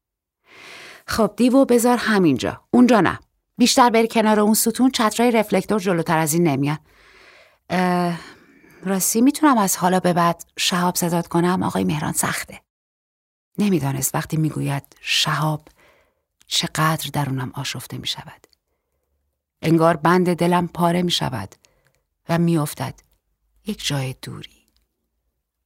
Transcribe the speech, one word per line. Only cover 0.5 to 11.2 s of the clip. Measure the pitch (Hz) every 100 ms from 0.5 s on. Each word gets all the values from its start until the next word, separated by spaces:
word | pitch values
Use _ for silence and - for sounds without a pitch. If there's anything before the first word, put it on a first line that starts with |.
| - - - - - -
«خب | - 220 -
دیو | 240 262 269
بذار | 240 240 240
همینجا، | - 208 170 123 101 - _
اونجا | 240 247 233
نه. | 143 - _ _ _ -
بیشتر | 233 - 240
بری | 220 226
کنار | 233 214 214
اون | 208
ستون، | 214 233 220 254
چترای | 262 220 - 240
رفلکتور | 226 208 190 - 208
جلوتر | 190 170 165 160
از | 160
این | 170 170
نمیان. | 135 143 151 _ _ _ - - - _ _ -
اه، | 180 180 180 175 165 - - _ _ _ -
راستی | 180 190 - 226
می‌تونم | 254 285 302 240
از | 190 -
حالا | 180 185
به | 180
بعد | 175 170 165 - -
شهاب | - 180 180 -
صدات | 175 170